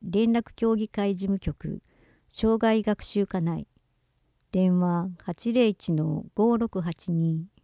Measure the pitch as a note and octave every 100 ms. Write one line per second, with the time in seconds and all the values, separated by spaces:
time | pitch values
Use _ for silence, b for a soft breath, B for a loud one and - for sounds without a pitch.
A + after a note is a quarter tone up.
0 | - F#3+ A3+ A#3 - - A3+ A3 G#3+ -
1 | G3+ F#3 G3 G3 - - - - b b
2 | b b b - A3 A3 A3+ A3 G#3+ G#3
3 | - G3+ F#3+ F#3 E3+ D#3+ - _ _ _
4 | _ _ _ _ _ F#3 F#3 F3+ F3+ F3
5 | F#3 F3 - E3+ A#3 A#3 A3+ F#3+ - D#3
6 | D#3 D#3 - - A3+ A#3 A3+ F#3+ E3+ -
7 | - E3+ E3 D#3+ F3 _